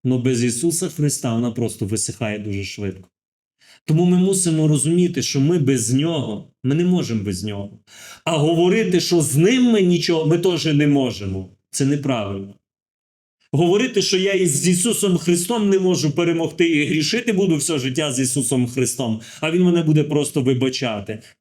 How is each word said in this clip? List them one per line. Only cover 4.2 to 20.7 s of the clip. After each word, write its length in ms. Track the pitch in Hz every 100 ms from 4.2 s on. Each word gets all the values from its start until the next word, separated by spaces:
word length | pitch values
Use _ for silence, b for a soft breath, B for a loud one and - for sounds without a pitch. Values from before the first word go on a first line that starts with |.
| 185 190 170 156 156
розуміти, 540 | 147 151 175 175 139
що 180 | - 139
ми 180 | 143 175
без 340 | 131 131 107
Нього, 600 | 131 160 160 110 101 - _
ми 100 | 127
не 100 | 151
можемо 400 | 180 180 113 113
без 200 | 101 90
Нього. 340 | 107 101 101 - _ B B B
А 120 | - 160
говорити, 640 | 151 170 180 220 185 180
що 200 | - 175
з 160 | 131 131
Ним 260 | 185 254
ми 200 | 247 220
нічого, 440 | 180 175 156 165 156
ми 120 | 170
теж 280 | 180 165 147
не 200 | 143 147
можемо, 640 | 139 127 98 98 95 92 _ _
це 160 | - 139
неправильно. 680 | 143 139 120 101 98 98 - _ _ _ _ _ _ _ _ _
Говорити, 500 | 143 170 202 254 208
що 160 | 160 185
я 140 | 190
із 360 | 196 180 135 175
Ісусом 500 | 180 233 - 202 175
Христом 500 | - 175 175 240 202
не 100 | 190
можу 320 | 185 175 151
перемогти 580 | 151 170 165 160 - 170
і 180 | 151 147
грішити 460 | 151 147 226 233
буду 240 | 190 190 156
все 220 | - 156
життя 340 | 131 131 151
з 80 | 127
Ісусом 460 | 127 147 123 131 123
Христом, 540 | 127 120 - 120 110 B B
а 100 | 156
Він 120 | 175
мене 200 | 180 170
буде 220 | 156 151
просто 380 | 147 151 147 151
вибачати. 760 | 127 127 131